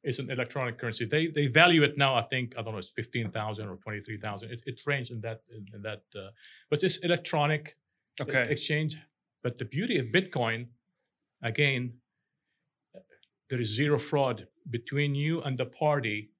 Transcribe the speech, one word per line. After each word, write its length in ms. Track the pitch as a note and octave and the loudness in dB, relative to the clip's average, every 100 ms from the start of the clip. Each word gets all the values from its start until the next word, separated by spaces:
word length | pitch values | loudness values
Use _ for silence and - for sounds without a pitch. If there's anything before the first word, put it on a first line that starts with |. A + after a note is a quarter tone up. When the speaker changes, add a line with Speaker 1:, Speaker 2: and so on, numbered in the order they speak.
Speaker 1:
It's 160 | D3 B2 | -4 -4
an 100 | B2+ | -4
electronic 480 | C3+ B2 C#3+ B2+ - | -4 -2 -2 -4 -4
currency. 280 | A#2+ - A2+ | -6 -4 0
They, 220 | D3+ E3 | 0 2
they 200 | D3+ C#3+ | 2 4
value 340 | C3 F3 E3 | 8 8 8
it 160 | C#3 C#3 | 6 4
now, 160 | C#3 | 4
I 100 | B2 | 4
think, 320 | G#2 C3 A#2+ A#2+ | 2 -2 -2 -6
I 40 | |
don't 120 | A2+ | -6
know, 40 | G#2+ | -6
it's 120 | - | -8
fifteen 420 | - A2+ B2 A2 | -8 -4 -4 -4
thousand 380 | A2 G#2+ G#2+ G#2+ | -4 -4 -6 -8
or 80 | F#2 | -10
twenty-three 400 | - G#2 G2+ G#2 | -8 -10 -8 -10
thousand. 320 | G#2+ G2+ A2+ | -8 -8 -10
It, 100 | A#2 - | -12 -12
it 140 | A#2+ - | -8 -4
ranges 260 | C#3 B2 | -4 -4
in 100 | A#2 | -8
that, 200 | A2 A2 _ | -8 -10 _
in, 160 | A2 G2 | -18 -16
in 80 | G#2 | -12
that, 200 | G#2 G2+ _ | -10 -10 _
uh, 160 | G2+ G2 _ - - _ | -16 -14 _ -20 -20 _
but 140 | D3 | 0
it's 140 | F#3 - | 0 0
electronic, 800 | F3 E3+ - D#3 D3 D3+ D3+ _ _ _ _ - | 0 0 0 0 2 0 -4 _ _ _ _ -8
uh, 40 | |
Speaker 2:
Okay. 240 | C#3 C3+ A#2+ | -2 0 2
Speaker 1:
exchange. 460 | D3 - D3+ D#3 - - _ _ _ | 0 0 -2 -2 -6 -16 _ _ _
But 160 | B2 - | -6 -6
the 80 | A2+ | -6
beauty 320 | C3+ A#3+ F#3 | -4 0 0
of 100 | A#2 | 2
Bitcoin, 600 | E3+ F#3 C3+ A2+ A2+ A#2+ _ _ _ _ _ _ _ | 2 2 0 0 -2 -8 _ _ _ _ _ _ _
again, 520 | A#2 A2 C#3+ C3 B2 A#2 _ _ _ _ _ _ _ _ _ - _ _ _ _ _ | -4 2 2 2 -4 -8 _ _ _ _ _ _ _ _ _ -20 _ _ _ _ _
there 100 | B2+ | -2
is 80 | A2 | 0
zero 280 | G#2+ D3 D3 | 2 4 2
fraud 500 | - D3 C3+ A2 F#2+ _ - | 2 2 2 0 -10 _ -8
between 460 | A#2+ - C#3 C#3+ C#3 | -8 -4 0 0 0
you 260 | D3 E3 | 0 -2
and 160 | D3 C3 | -2 -2
the 80 | B2 | -4
party. 680 | - D3+ C#3+ A#2 G#2+ G#2+ | 0 2 2 0 -4 -8